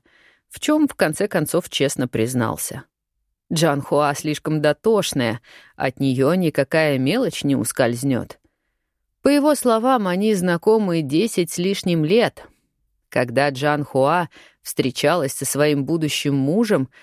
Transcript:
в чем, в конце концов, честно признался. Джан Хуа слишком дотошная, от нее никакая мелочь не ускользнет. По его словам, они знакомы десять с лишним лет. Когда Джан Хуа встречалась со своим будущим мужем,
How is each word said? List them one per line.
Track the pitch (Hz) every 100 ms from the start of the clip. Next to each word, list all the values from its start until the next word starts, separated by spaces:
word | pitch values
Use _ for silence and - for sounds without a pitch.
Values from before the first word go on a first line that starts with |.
| _ _ _ _ _
в | -
чем, | - 302 294
в | -
конце | 175 151 -
концов, | 180 156 165 -
честно | - 135 - 127
признался. | 117 113 127 113 107 - - - _ _ _ _ _ _
Джан | 160 160 143
Хуа | 135 151 147
слишком | 143 151 147 160 156
дотошная, | 147 143 220 214 - 139 120 113 _ - - -
от | 135 -
нее | 139 127 135 185
никакая | 170 147 139 160 156 135
мелочь | 131 220 220 -
не | 147 131
ускользнет. | 117 - 123 120 139 120 - - _ _ _ _ _ _ _ _
По | 269
его | 285 285
словам, | 285 254 226 247 254 190
они | 180 220
знакомы | 202 180 170 - 220 196 170
десять | 143 151 220 - 170
с | -
лишним | 180 196 185 170 151
лет. | 220 180 - - _ _ _ _ _ _
Когда | 127 123 120 143
Джан | 131 147 147 143
Хуа | 135 135 175 170 - - _
встречалась | - - 139 - 147 175 135
со | - 135
своим | 135 151 143 135
будущим | 165 156 - 147 139
мужем, | 135 190 226 180 131 -